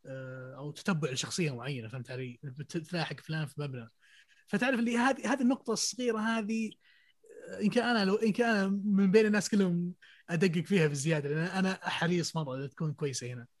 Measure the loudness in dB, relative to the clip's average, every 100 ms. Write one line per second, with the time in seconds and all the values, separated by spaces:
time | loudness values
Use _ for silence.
0 | -12 -12 -12 -12 -14 -12 -12 -6 -2 0
1 | -2 -4 -6 -2 -2 -2 -6 -8 -8 -10
2 | -8 -8 -8 -10 -14 -12 -8 -8 -6 -6
3 | -4 -8 -6 -6 -6 -6 -8 -8 -14 _
4 | _ -20 _ _ _ 0 2 2 2 2
5 | 2 0 -2 2 2 2 -2 -2 -2 -2
6 | -2 0 0 -2 -2 -4 -4 -8 _ _
7 | _ _ -20 -20 -14 -2 2 2 4 4
8 | 4 4 2 2 2 2 2 0 2 4
9 | 8 8 6 4 2 2 4 2 -2 -8
10 | -20 -20 -6 2 2 2 2 4 4 2
11 | 0 0 0 -2 -2 0 0 0 -4 0
12 | 2 2 0 -4 -4 -6 -8 -4 -6 -2
13 | -4 -4 -8 -10 -14 _